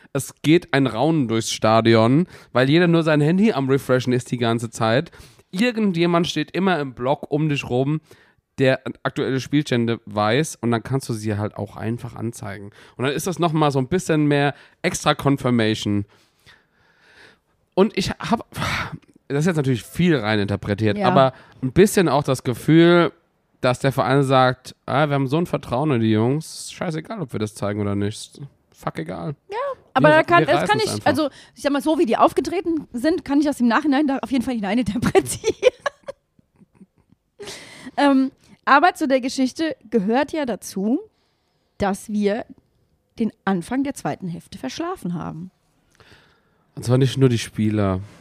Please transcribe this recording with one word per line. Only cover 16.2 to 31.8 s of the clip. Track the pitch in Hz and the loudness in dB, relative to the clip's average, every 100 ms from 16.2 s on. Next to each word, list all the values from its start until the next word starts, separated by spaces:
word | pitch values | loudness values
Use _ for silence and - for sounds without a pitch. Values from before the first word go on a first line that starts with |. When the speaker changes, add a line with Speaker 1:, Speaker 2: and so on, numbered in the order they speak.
| _ _ _ - _ _ _ _ _ - - _ _ _ _ | _ _ _ -20 _ _ _ _ _ -20 -20 _ _ _ _
Speaker 1:
Und | - 208 - | 0 0 0
ich | - | -6
hab, | - 151 226 - - - - - - - _ _ | -8 -4 -4 -4 -8 -6 -6 -8 -12 -20 _ _
das | 139 | -2
ist | 170 | 0
jetzt | 156 | 0
natürlich | 135 120 | 0 -2
viel | - - 175 143 | -4 0 2 2
reininterpretiert, | 104 107 98 101 104 101 107 147 | 2 0 0 -2 -2 -2 0 2
Speaker 2:
Ja. | 196 | 4
Speaker 1:
aber | 143 131 - - - | 4 4 0 -16 -8
ein | 131 | -2
bisschen | - 208 - 165 | 4 4 4 2
auch | 131 | 2
das | 143 127 | 0 -2
Gefühl, | - 117 - 160 170 175 165 - _ _ _ _ | -2 -4 4 6 8 6 4 -2 _ _ _ _
dass | 127 127 | -2 0
der | 139 | 0
Verein | 131 107 139 | 0 2 2
sagt, | 135 131 127 127 - - - | 4 4 2 0 -10 -18 -4
ah, | 131 151 | -2 0
wir | |
haben | 139 135 | 0 0
so | 151 | 0
ein | 180 | -2
Vertrauen | 143 - 120 156 | -4 -4 -2 0
in | 123 | 2
die | 113 | 2
Jungs, | 107 117 147 - - - | 2 2 0 -6 -14 -16
scheißegal, | - - 160 - 220 | -8 -6 -6 -10 -10
ob | 139 | -8
wir | 107 | -6
das | 107 - | -6 -6
zeigen | 101 104 | -6 -4
oder | 101 101 | -2 -2
nicht. | 101 110 - - 139 _ _ | -4 -6 -14 -18 -20 _ _
Fuck | _ 151 - | _ -10 -8
egal. | 160 180 170 - _ | -10 -8 -10 -12 _
Speaker 2:
Ja, | 427 571 508 _ | -8 -8 -10 _
aber | 269 294 | 2 6
Speaker 1:
Wir, | |
Speaker 2:
da | 311 | 4
kann, | 320 339 | 4 2
Speaker 1:
wir | 302 | 4
Speaker 2:
das | 302 | 0
Speaker 1:
reißen | - | 0
Speaker 2:
kann | 427 | 0
Speaker 1:
es | |
Speaker 2:
ich, | 427 | -2
Speaker 1:
einfach. | 107 285 | -2 0
Speaker 2:
also | 285 294 - - - | 0 -2 -6 -20 -6
ich | |
sag | 277 | -4
mal, | 277 | -2